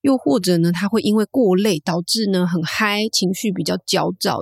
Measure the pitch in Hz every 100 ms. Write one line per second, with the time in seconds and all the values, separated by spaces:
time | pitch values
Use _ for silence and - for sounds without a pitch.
0 | 277 262 - 269 185 170 170 175 196 226
1 | 214 214 208 269 220 185 214 160 - 170
2 | 175 220 208 190 180 175 160 - 214 208
3 | 220 - 180 190 220 185 165 185 - 180
4 | 165 185 202 113